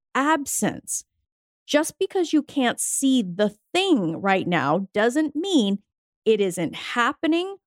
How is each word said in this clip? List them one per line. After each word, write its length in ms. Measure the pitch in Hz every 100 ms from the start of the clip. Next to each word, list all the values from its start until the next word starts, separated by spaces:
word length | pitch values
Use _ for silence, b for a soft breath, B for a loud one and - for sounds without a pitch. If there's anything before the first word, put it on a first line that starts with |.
| _
absence. 920 | 247 277 320 277 - 202 - - - - _ _ _ _ _ -
Just 320 | 294 320 -
because 340 | 381 381 330
you 100 | 311
can't 380 | - - 240 -
see 420 | - - 269 262
the 320 | 185 175 208 - _
thing 480 | 349 392 277 165 165
right 260 | 196 190 175
now 420 | 170 135 170 196
doesn't 420 | 208 226 262 311
mean 440 | 294 392 339 202 196 _ _ _ _
it 160 | - 214
isn't 340 | 196 180 156
happening 840 | 139 - 240 240 311 320 330 381 392